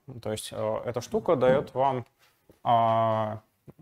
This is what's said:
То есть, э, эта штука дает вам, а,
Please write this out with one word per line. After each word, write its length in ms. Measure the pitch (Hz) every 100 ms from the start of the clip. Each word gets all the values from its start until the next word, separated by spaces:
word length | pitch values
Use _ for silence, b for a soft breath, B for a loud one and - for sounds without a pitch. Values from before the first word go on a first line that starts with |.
| - 123
То 100 | 110
есть, 180 | 107 -
э, 280 | 104 110 113 -
эта 160 | 117
штука 340 | - 220 196 147
дает 380 | 127 135 -
вам, 320 | 127 139 127 - _ b b _ _
а, 800 | 123 117 113 113 113 110 107 107 - _ - -